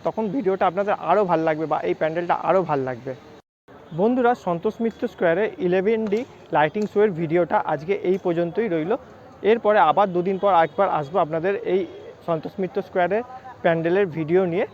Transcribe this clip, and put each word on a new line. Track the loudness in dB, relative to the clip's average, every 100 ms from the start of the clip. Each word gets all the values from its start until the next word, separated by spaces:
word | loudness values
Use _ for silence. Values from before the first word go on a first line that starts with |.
| -4
তখন | -4 -4
ভিডিওটা | -2 -2 2 0
আপনাদের | 0 -2 -2 2
আরও | 2 2
ভালো | 2 0
লাগবে | -2 -2
বা | -2 -2
এই | -2
প্যান্ডেলটা | -2 -2 -2 -2 2
আরও | 2 2
ভালো | -2 -2
লাগবে। | -8 -10 -14 -16 -20 _ _ _ -20 -12 -2
বন্ধুরা, | 0 2 2 0
সন্তোষ | -2 -2 -4 -4
মিত্র | -6 -4 -8
স্কোয়ারে | 0 0 2 -2 -2 0
ইলেভেন | 2 2 0 0
ডি | -4 -4 -14 -2 0
লাইটিং | 2 0 -2
শোয়ের | 2 2 0
ভিডিওটা | 0 0 2 0 0
আজকে | -4 -2 -2 0
এই | 0
পর্যন্তই | 0 -2 -2 -2 -2
রইল। | -2 -2 -4 -6 -20 -20 -4 2
এরপরে | 2 4 4 4
আবার | 4 2
দুদিন | 0 -2 0
পর | 2 4
একবার | 2 2 0 0
আসবো | -2 -2
আপনাদের | 0 0 -2 -2 0
এই | -2 -2 -10 -18 -14 -4
সন্তোষ | -4 -4 -6
মিত্র | -4 -4 -4
স্কোয়ারের | -2 0 0 -4 -16 -18 -2
প্যান্ডেলের | 0 0 0 0 0 -4
ভিডিও | 0 2 2
নিয়ে। | -2 -4